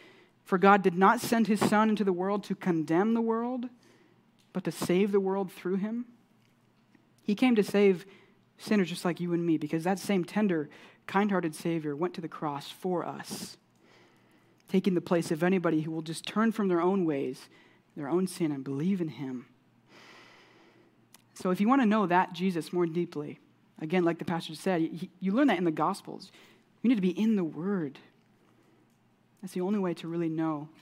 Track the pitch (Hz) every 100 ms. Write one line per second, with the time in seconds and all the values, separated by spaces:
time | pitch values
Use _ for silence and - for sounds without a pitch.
0 | - - _ _ - 185 196 202 185 175
1 | 190 233 - 233 196 214 - 208 220 214
2 | 196 175 190 208 - 190 185 165 151 165
3 | 214 233 226 226 240 254 247 - _ _
4 | _ _ _ _ _ 185 170 - - 180
5 | 208 196 190 196 190 - 180 190 208 233
6 | 240 - _ _ _ _ _ _ _ _
7 | _ _ - 202 254 220 196 202 202 175
8 | - - _ _ _ - - 208 165 175
9 | 180 160 175 175 170 151 151 165 170 190
10 | - 196 170 208 208 165 147 - - -
11 | - 190 208 185 170 156 170 165 151 143
12 | 180 180 160 - 156 143 - - 190 175
13 | - 139 - 202 - - _ _ _ -
14 | _ _ _ _ _ _ - 190 196 175
15 | 160 175 - 160 180 185 170 156 156 160
16 | 160 160 - 208 226 220 196 170 175 196
17 | 165 139 135 139 - - - _ _ -
18 | 139 175 185 - 160 139 135 139 175 196
19 | 160 127 135 127 117 _ _ _ _ -
20 | - - - - - _ _ _ _ _
21 | _ - _ - 185 180 208 277 220 214
22 | 185 175 - 165 190 170 147 175 175 165
23 | 170 147 147 127 _ _ _ - 156 185
24 | 165 165 170 170 - 151 190 175 160 165
25 | 185 - 190 214 285 180 175 156 160 202
26 | - - - - - _ _ _ 220 233
27 | 185 175 220 208 160 147 185 196 143 -
28 | - _ _ _ _ _ _ _ _ _
29 | _ _ _ _ 190 190 180 208 185 165
30 | 165 170 165 160 160 147 151 -